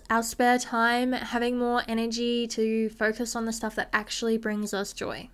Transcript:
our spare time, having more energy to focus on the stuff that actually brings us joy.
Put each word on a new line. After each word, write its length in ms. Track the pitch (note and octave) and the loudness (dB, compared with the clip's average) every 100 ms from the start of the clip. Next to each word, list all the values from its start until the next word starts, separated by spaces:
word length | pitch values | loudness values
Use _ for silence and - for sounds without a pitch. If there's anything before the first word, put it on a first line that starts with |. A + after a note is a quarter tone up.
| - | 0
our 140 | A3+ | 0
spare 340 | A3+ - B3 B3 | 2 2 4 4
time, 540 | - A#3 A#3 A#3+ B3+ | 2 2 2 4 0
having 440 | B3+ A3 A#3+ A#3+ B3 | -2 -2 -2 0 0
more 280 | A#3+ A#3+ - | 0 0 0
energy 640 | A3+ A3+ A#3 A#3+ A#3+ A#3 | -2 -2 0 0 0 0
to 400 | A3+ A3 A3 A3 | 0 2 2 0
focus 480 | - G#3+ A3 A#3 A#3+ | 0 0 0 -4 -4
on 80 | |
the 80 | A3+ | -4
stuff 240 | A3+ A3 G#3+ | -4 -4 -4
that 140 | - | -2
actually 440 | A3 G#3+ - A3+ A3+ | -2 -2 -2 0 0
brings 380 | A3 G#3 G#3 | 0 -2 -2
us 180 | G3 G3+ | -4 -4
joy. 360 | - - G#2+ B3+ | -6 -6 -8 -12